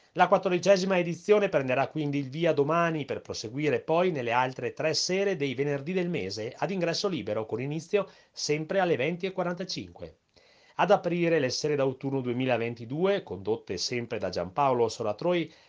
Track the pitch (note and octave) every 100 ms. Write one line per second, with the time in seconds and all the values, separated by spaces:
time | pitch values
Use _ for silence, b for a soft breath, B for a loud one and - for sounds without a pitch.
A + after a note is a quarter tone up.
0 | b - F3 - G3 F3+ F#3 G3 F#3+ F#3
1 | E3+ E3+ - G#3 G3 D#3 C3 B2+ C3 D3+
2 | C#3+ C#3+ C3+ D3 E3 C#3+ C#3+ E3+ E3+ D#3+
3 | C3+ - - - A2 B2+ D3+ A#2+ - E3
4 | F#3 D3+ A#2 A#2+ C3 C3 A#2+ - D3+ C#3+
5 | - F#3+ G3+ F3+ C#3+ B2 D3 C#3+ C#3 F#3
6 | F3 D#3 F#2+ G2+ A2 - D#3 F#3+ E3 D#3
7 | G3+ D#3+ G2+ A2 A2 A2+ C3+ D#3 D#3+ G3+
8 | G3 B B - - D3+ D#3 F#3+ F3+ C3+
9 | C#3+ F3 F#3+ F#3+ F3+ F3+ F#3 - F#2 -
10 | D#2 - _ b b b b - F3 G3+
11 | F3 F3 E3+ D#3+ B2+ - D3+ D3 C3+ B2+
12 | C#3 C3+ B2 A#2+ C3 A#2 A#2 A2+ A#2 D3
13 | F#3+ G3+ F#3+ F#2+ G2 A2+ - F2+ - B2
14 | A#2 A2 F#2+ F#2 F2 A#2+ C#3 B2 A2+ -
15 | A2 G#2 E3+ F3 D#3 b